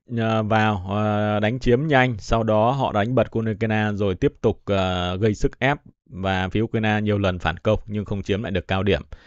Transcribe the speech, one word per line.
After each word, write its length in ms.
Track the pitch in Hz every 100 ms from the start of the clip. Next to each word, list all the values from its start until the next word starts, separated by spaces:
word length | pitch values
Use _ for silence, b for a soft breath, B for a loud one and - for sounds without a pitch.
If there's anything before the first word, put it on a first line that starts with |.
| - 117
ờ, 260 | 113 110
vào, 420 | 107 107 110 101 95
ờ, 500 | 104 107 104 104 104
đánh 200 | 107 127
chiếm 280 | 117 143 160
nhanh, 280 | 135 127 104
sau 260 | - 113
đó 280 | 110 107 117
họ 200 | 139 107
đánh 240 | 104 107 127
bật 160 | 107
quân 200 | 117 113
Ukraine 400 | 104 110 107 107
rồi 220 | 101 101 90
tiếp 180 | 135 -
tục, 200 | 113 - -
ờ, 500 | 98 92 90 90 92
gây 180 | 110
sức 260 | 104 - -
ép 180 | 131 143 - _ _
và 380 | 90 95 95 95
phía 120 | 104
Ukraine 400 | 113 117 110 107
nhiều 160 | 107 104
lần 220 | 95 90
phản 180 | 82 85
công 220 | 110 104 -
nhưng 180 | 104 95
không 180 | 101
chiếm 200 | 92 98
lại 80 | 113
được 160 | 95 -
cao 160 | 95
điểm. 180 | 101 85 - B